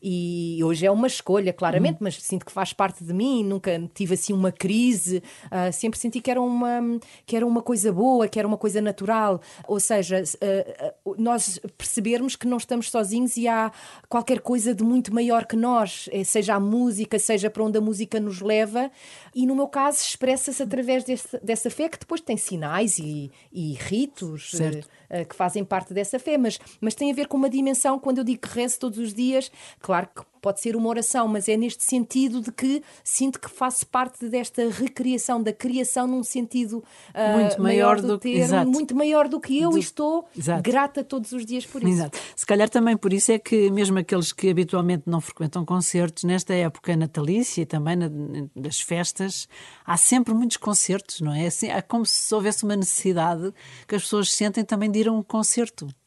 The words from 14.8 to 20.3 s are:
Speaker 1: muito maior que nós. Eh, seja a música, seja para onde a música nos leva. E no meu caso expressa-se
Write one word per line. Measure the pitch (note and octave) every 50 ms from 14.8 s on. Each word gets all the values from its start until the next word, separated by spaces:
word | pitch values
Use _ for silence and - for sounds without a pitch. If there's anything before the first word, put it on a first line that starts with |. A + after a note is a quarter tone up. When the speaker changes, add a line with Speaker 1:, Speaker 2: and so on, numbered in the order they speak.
| A3
Speaker 1:
muito | A3+ B3 B3+ A#3+ G3+ G3+
maior | A#3 A#3+ A#3+ A#3 A#3 A3
que | A3+ -
nós. | A3+ A3+ B3 B3 A#3 A3 F#3+ - - - - -
Eh, | G3+ G3
seja | F#3 - A3 G#3 F#3 G#3
a | G3+
música, | G3 G3+ G#3+ A#3+ B3 B3 G#3+ F#3+ A3 - - G#3+
seja | - - A3+ G3+ F#3 G#3+ G#3+
para | - A3
onde | A3 G#3+ A3
a |
música | G#3+ G#3+ A3 F#3+ A3+ - - A3
nos | G#3 G#3 G3 F3+
leva. | G3 G#3 G#3+ G#3+ A3 G#3 G#3 A#3+ B3+ C#4 - - - - - - - - _
E | B3+ B3+
no | B3+ C4+
meu | C4 C#4 C#4
caso | - C#4 C4+ C#4+ D4 C#4+
expressa-se | - - - - - B3+